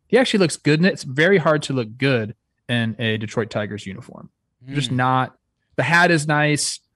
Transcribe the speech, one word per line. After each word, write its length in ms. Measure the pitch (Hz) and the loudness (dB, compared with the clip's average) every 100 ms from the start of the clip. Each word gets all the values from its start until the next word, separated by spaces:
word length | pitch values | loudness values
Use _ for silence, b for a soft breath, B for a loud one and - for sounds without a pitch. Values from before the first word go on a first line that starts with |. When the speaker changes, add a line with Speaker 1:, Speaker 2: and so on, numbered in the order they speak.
| _ | _
Speaker 1:
He 100 | 226 | 2
actually 220 | 262 214 | 2 2
looks 180 | 175 - | 0 0
good 220 | - 151 | 0 2
in 60 | 185 | 2
it. 80 | |
It's 100 | 202 | 0
very 340 | 143 127 165 196 | -6 0 4 4
hard 240 | 160 151 | 4 0
to 100 | 151 | 0
look 240 | 131 113 113 | -4 -6 -2
good 380 | 135 127 107 - _ _ _ | 0 0 -2 -10 _ _ _
in 280 | 120 113 107 | -2 -2 -2
a 180 | 117 110 | -2 -2
Detroit 320 | 107 - 104 | -4 -6 -4
Tigers 360 | 117 107 104 95 | -6 -6 -10 -12
uniform. 440 | 95 - - - _ _ _ 127 | -16 -18 -20 -20 _ _ _ -8
Just 240 | 143 - | -6 -4
Speaker 2:
Mm. 40 | 127 | -2
Speaker 1:
not. 380 | 127 131 127 - _ _ _ - | 0 0 -2 -8 _ _ _ -4
The 60 | |
hat 280 | 131 170 175 | 2 4 4
is 160 | 165 151 | 2 2
nice. 520 | 147 151 147 - - _ | 0 2 0 -2 -8 _